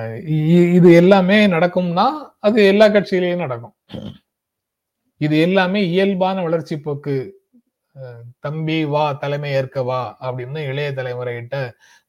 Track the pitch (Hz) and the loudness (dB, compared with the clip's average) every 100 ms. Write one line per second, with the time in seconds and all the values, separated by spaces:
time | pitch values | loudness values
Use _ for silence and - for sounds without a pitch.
0 | 113 113 160 156 156 175 175 180 175 170 | -10 -10 -6 -2 2 4 4 6 8 8
1 | 180 196 180 208 208 165 175 180 180 170 | 8 4 4 4 2 2 0 0 -2 0
2 | 247 302 277 _ 208 226 196 202 214 202 | -2 -2 -12 _ 0 4 4 6 6 4
3 | - 185 180 175 151 120 117 _ _ - | 0 -2 -2 -4 -6 -8 -12 _ _ -16
4 | - - _ _ _ _ _ _ _ _ | -16 -18 _ _ _ _ _ _ _ _
5 | _ - 151 151 170 190 185 202 180 180 | _ -6 -2 0 2 2 0 0 -2 0
6 | 196 185 185 190 165 165 - 156 151 139 | 0 0 -2 -4 -4 -4 -4 -10 -8 -8
7 | 147 135 101 - _ 240 _ _ _ 139 | -6 -6 -6 -14 _ _ _ _ _ -20
8 | 127 117 120 - 147 156 156 160 151 147 | -18 -18 -20 -14 -10 -6 -4 -2 -2 -2
9 | 151 139 143 143 143 135 131 135 123 127 | -2 -4 -6 -6 -4 -4 -4 -6 -4 -4
10 | 123 - 127 127 123 156 139 135 147 135 | -6 -10 -10 -10 -10 -10 -8 -6 -6 -8
11 | 127 123 123 120 120 139 123 - _ _ | -8 -8 -8 -10 -10 -8 -10 -12 _ _